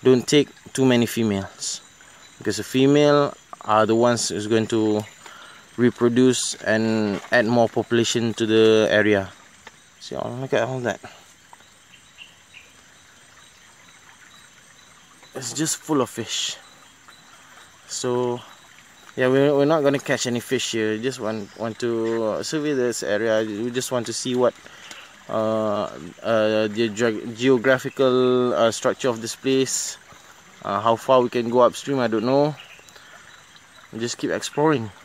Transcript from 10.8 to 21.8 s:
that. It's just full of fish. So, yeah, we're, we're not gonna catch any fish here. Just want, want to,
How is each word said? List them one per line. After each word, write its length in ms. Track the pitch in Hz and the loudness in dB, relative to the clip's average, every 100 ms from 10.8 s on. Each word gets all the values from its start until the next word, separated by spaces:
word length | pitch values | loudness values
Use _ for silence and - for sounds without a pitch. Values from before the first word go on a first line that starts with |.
that. 180 | 120 - - - - - _ - - _ _ - - - - - _ - - - - - - - - - - - - - - - - - - - - - - - - - - - - | -6 -8 -14 -20 -20 -20 _ -20 -20 _ _ -20 -20 -20 -20 -20 _ -20 -20 -20 -20 -20 -20 -20 -20 -20 -20 -20 -20 -20 -20 -20 -20 -20 -20 -20 -20 -20 -20 -20 -20 -20 -20 -20 -16
It's 180 | - 127 | -12 -8
just 240 | 123 156 - | -4 -4 -4
full 240 | - 151 | -2 0
of 80 | 120 | 0
fish. 480 | - 110 - - - - - - - - - - - - - - - - | -4 -8 -6 -6 -10 -18 -20 -20 -20 -20 -20 -20 -20 -20 -20 -20 -20 -14
So, 540 | - 127 123 123 120 - - - - - - - | -6 -2 -2 -2 -6 -12 -20 -20 -20 -20 -20 -14
yeah, 120 | - 127 | 0 2
we're, 280 | 135 143 | 4 4
we're 100 | 143 | 4
not 180 | 143 160 | 2 2
gonna 160 | 143 139 | 2 0
catch 280 | - 127 127 | -2 -4 -2
any 140 | 120 | -4
fish 300 | - 123 - | -2 -4 -2
here. 260 | 113 110 107 | -2 -2 -2
Just 240 | 123 127 | -6 -6
want, 360 | 107 110 101 - | -6 -6 -10 -8
want 220 | 113 | -8
to, 440 | 107 | -4